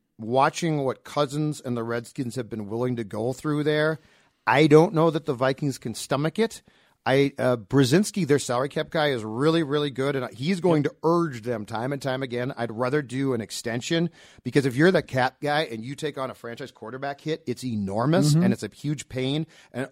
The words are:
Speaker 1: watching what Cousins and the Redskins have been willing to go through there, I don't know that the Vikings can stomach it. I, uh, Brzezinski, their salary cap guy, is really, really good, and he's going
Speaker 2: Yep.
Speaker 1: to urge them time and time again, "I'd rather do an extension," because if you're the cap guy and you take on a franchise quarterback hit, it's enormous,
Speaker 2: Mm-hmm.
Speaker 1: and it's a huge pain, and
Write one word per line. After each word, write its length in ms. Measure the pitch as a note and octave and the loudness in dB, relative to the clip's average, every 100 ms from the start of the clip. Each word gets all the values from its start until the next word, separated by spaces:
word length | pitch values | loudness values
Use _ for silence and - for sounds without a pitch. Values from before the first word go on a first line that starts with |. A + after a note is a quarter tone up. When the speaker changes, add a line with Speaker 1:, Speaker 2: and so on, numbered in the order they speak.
| _ - | _ -14
Speaker 1:
watching 680 | A2 B2+ D3 - E3+ D3+ | -2 2 2 2 -2 -2
what 180 | C3 A2 | -2 -6
Cousins 600 | - D3 C#3+ C#3+ D3+ D3 | -6 -2 -2 -2 -4 -4
and 160 | B2+ A#2+ | -6 -6
the 40 | |
Redskins 540 | A2+ A#2 A2+ - B2 B2+ | -4 -6 -6 -8 -6 -6
have 140 | A2 | -8
been 180 | A2 G2+ | -8 -6
willing 280 | A2+ B2+ A#2+ | -4 -2 -4
to 80 | |
go 280 | G#2 G#2+ A#2 | -6 -4 -4
through 320 | C3 D#3 D3 | -4 -2 -2
there, 360 | D3 D3+ D#3 D#3+ _ _ _ _ - | 0 2 0 -2 _ _ _ _ 2
I 200 | B2+ D#3 | 4 8
don't 260 | D3+ F3 | 8 8
know 180 | D#3+ E3 | 4 2
that 140 | D#3 | 2
the 80 | - | -2
Vikings 440 | A#2+ C3 C#3 D3 B2 | 0 0 0 -2 -4
can 160 | B2 | -8
stomach 440 | G#2+ - C3+ D#3 - | -8 -4 -2 0 0
it. 220 | A3+ - _ _ _ _ A#2 | -2 -4 _ _ _ _ 2
I, 280 | C3+ C#3 - | 4 4 2
uh, 200 | B2+ B2 | 0 0
Brzezinski, 680 | G2 C3+ B2+ D#3+ G#3+ G#3 C#3+ | 2 2 6 4 2 0 2
their 120 | C#3+ | 2
salary 320 | - A#2+ C#3 | 0 -2 -2
cap 180 | D#3+ D3+ | -4 -4
guy, 200 | E3 D3+ | 0 0
is 140 | B2+ | 0
really, 400 | G#2+ A2 D3+ E3 | -4 0 2 2
really 280 | D3 D3 D3 | 2 -2 -2
good, 260 | B2 C#3 C#3 | -2 -2 -2
and 160 | B2 | -4
he's 280 | A2+ D3 F#3+ | -4 -2 0
going 240 | F3 D#3 | 2 2
Speaker 2:
Yep. 80 | C#3+ | 0
Speaker 1:
to 60 | - | -2
urge 380 | D#3+ E3+ E3 A#2+ | 0 2 0 -4
them 240 | A2+ A2+ G#2 | -6 -6 -6
time 260 | A2 B2+ | -6 -4
and 80 | C#3+ | -4
time 220 | C#3 C3 | -4 -4
again, 320 | C3 A#2+ C3 - | -4 -6 -6 -6
"I'd 160 | A#2 | -6
rather 300 | A2 B2+ D3+ | -4 -2 -2
do 320 | B2+ B2+ C3+ | -2 -4 -2
an 80 | A#2+ | -2
extension," 640 | G2+ - A#2 A#2+ - E3+ E3+ - - - | -4 -8 -6 -6 -2 0 0 -4 -20 -14
because 220 | B2 C#3+ | -2 0
if 100 | C3 | 2
you're 160 | A#2+ E3+ | 4 4
the 120 | F3 | 4
cap 340 | - C3 B2 - | 0 0 0 -2
guy 220 | D3 D3 D#3 | -2 -2 -2
and 140 | A2+ | -6
you 120 | A#2 C#3+ | -10 -8
take 200 | D3+ C#3+ | -8 -6
on 140 | C3 | -8
a 40 | |
franchise 360 | G2+ A#2 A#2 C3 | -10 -14 -12 -14
quarterback 480 | - A2+ C3 C#3 C#3+ | -14 -14 -10 -10 -8
hit, 220 | D#3 D#3+ - | -6 -6 -6
it's 160 | A#2+ | -6
enormous, 720 | B2+ G#2+ G2 G2+ B2+ D3 D3 | -4 -4 -2 0 2 4 6
Speaker 2:
Mm-hmm. 120 | D3+ | 6
Speaker 1:
and 100 | F#3 | 4
it's 80 | - | 2
a 80 | G#2 | -4
huge 380 | - C#3+ D3 - | -8 -6 -6 -6
pain, 360 | B2+ C3 D3 D#3+ - - | -6 -2 -2 -4 -10 -12
and 200 | A#2+ - | -8 -6